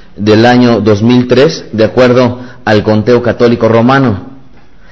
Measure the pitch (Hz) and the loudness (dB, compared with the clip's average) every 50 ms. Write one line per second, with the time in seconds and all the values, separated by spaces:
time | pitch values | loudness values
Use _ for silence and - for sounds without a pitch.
0 | - - - - 104 107 107 110 113 120 123 123 123 120 117 107 104 110 107 101 | -20 -20 -14 -6 0 0 2 4 4 4 2 2 2 2 0 0 0 0 0 0
1 | 110 120 123 123 123 123 123 120 143 165 - - - - - 107 110 104 - 123 | 2 2 2 2 2 0 2 2 2 0 -2 -6 -12 -10 -4 -2 -2 0 2 0
2 | 127 123 123 127 127 117 104 - - - - - - 107 107 107 - 107 107 107 | 2 2 2 2 0 0 -4 -6 -14 -18 -20 -10 -4 -2 -2 0 0 0 -2 0
3 | 104 113 123 120 123 113 101 - 123 117 120 - 113 110 113 117 117 123 135 139 | 0 0 0 0 0 -2 -2 0 0 0 0 0 0 0 0 0 2 0 0 0
4 | 135 120 101 92 - - - - - - - - - - - - - - | 0 -2 -4 -6 -10 -16 -20 -20 -20 -20 -20 -20 -20 -20 -20 -20 -20 -20